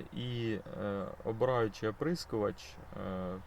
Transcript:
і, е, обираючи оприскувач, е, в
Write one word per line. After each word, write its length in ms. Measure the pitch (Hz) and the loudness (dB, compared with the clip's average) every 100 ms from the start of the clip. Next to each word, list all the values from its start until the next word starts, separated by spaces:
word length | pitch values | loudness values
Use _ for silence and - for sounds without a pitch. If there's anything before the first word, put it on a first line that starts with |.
| - | -6
і, 460 | - 123 120 117 107 - - | -4 -2 0 2 0 -2 -4
е, 240 | 101 98 95 - | 0 0 -2 -4
обираючи 640 | - 113 127 123 113 - 110 | -2 2 4 6 4 2 0
оприскувач, 880 | 107 147 175 - 113 104 92 - - | 2 2 0 0 2 2 0 -8 -12
е, 600 | - 101 95 92 92 | -10 -6 -2 -2 -2
в 60 | 92 | -4